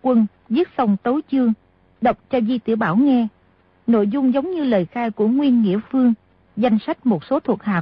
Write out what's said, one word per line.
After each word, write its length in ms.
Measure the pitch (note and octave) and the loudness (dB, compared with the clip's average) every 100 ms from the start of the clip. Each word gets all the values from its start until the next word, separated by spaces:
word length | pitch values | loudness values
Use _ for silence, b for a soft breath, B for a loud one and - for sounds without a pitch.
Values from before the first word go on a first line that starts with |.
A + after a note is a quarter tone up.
quân 240 | B3+ A#3 G#3+ - - | 0 2 0 -4 -4
viết 200 | A#3+ F4+ - | -2 -2 -2
xong 200 | A#3 G3 | -2 -2
tấu 160 | A#3+ C#4+ - | -2 -4 -2
chương, 220 | C4+ A#3+ A3 _ _ _ _ | 0 0 -2 _ _ _ _
đọc 160 | A#3+ G#3 _ | -2 -2 _
cho 120 | B3+ | -2
Di 160 | A3 B3+ | -2 -2
Tiểu 180 | - A3 | -2 -2
Bảo 200 | G3 F#3+ | 0 2
nghe. 320 | C#4+ B3 A3 - _ _ _ _ - | 2 2 -2 -8 _ _ _ _ 0
Nội 200 | A3+ G3+ | 0 0
dung 260 | C#4 C4 | 0 0
giống 180 | C4+ E4 | 0 -2
như 120 | F4+ | -4
lời 220 | C4+ G#3 E3+ | 0 0 -2
khai 260 | A#3+ A#3 | -6 -6
của 160 | G#3+ A3 | -2 0
Nguyên 340 | C4 C#4+ A#3+ | 0 2 2
Nghĩa 180 | G#3 G3+ - | 2 -2 -2
Phương, 220 | C4+ B3 A3 _ _ _ - | 0 0 0 _ _ _ -4
danh 200 | A#3+ G#3+ - | 0 0 -2
sách 180 | - B3+ | -4 -2
một 180 | F3 | -2
số 160 | - C#4+ | -2 -4
thuộc 240 | - G3 | -2 -4
hạ 180 | G#3 F3 | -4 -4